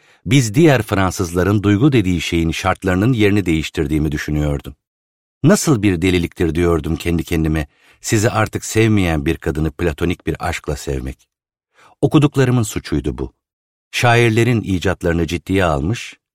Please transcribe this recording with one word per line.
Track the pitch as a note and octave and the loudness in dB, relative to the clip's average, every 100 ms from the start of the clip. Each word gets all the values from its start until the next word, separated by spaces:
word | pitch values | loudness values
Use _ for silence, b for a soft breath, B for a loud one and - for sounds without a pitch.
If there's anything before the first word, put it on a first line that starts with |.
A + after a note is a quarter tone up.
| b b F2 | b b 2
biz | C#3 A2+ | 2 2
diğer | A2 E3 B2+ | 4 4 4
Fransızların | - G2 F#2 - E2+ F2+ F2+ G#2 | 0 0 0 -2 -4 0 2 2
duygu | G2 G2+ C#3+ | 2 4 4
dediği | B2+ F2+ F2 | 2 2 -2
şeyin | - E2+ E2 | -2 0 0
şartlarının | - F#2 F2+ F#2 F2+ A2+ | -2 -2 -2 0 2 2
yerini | A#2+ G2+ G#2 F2 | 2 2 2 0
değiştirdiğimi | D#2+ - - C#2+ D2+ D2+ | -2 -2 -4 -2 -2 -2
düşünüyordum. | D2 - D2+ D2+ C#2+ - - _ _ _ _ _ _ | -4 -4 -2 -2 -4 -8 -18 _ _ _ _ _ _
"Nasıl | C#3+ G#3 F3 A#2+ | 2 2 2 2
bir | G#2 F2 | 2 0
deliliktir," | F#2 F2+ E2 - E2+ | 2 0 -2 -2 -2
diyordum | D#2+ E2+ E2 D2+ E2 | 0 2 0 -2 -4
kendi | E2+ E2+ | -2 -4
kendime, | - E2 D#2 D#2 C#2+ b b b | -2 -2 0 -2 -6 b b b
"sizi | - A2 A2+ | -4 0 0
artık | A2 G2+ G2 | 0 -2 -4
sevmeyen | - A2 A2+ G#2 F2 D#2+ C#2+ | -2 2 2 2 0 0 -2
bir | D2+ | -4
kadını | E2+ D2+ D#2 | -4 -2 -4
platonik | - E2+ D2+ F2 E2+ - | -2 -4 -2 -4 -4 -6
bir | D2+ F2 | -6 -6
aşkla | - - D2 | -6 -8 -8
sevmek." | - C2 C2 - _ _ _ _ _ b b b | -6 -8 -8 -12 _ _ _ _ _ b b b
Okuduklarımın | C#3+ D#3 C#3+ C#3 B2+ B2 | 0 2 2 2 2 2
suçuydu | G#2+ - - D2+ C#2+ C2 | -2 -6 -4 -4 -4 -6
bu. | C2 - _ _ _ _ _ | -10 -12 _ _ _ _ _
Şairlerin | - A#2+ A#2 A#2 A2 A#2 A#2 | -2 2 4 4 2 2 0
icatlarını | F#2+ F#2 F#2+ E2+ E2+ E2+ D#2+ | -2 -2 -2 -2 -2 0 -2
ciddiye | E2+ - F#2+ | -4 -2 0
almış | F2 C#2+ D#2 A#2+ - - _ | 2 0 -2 -4 -10 -20 _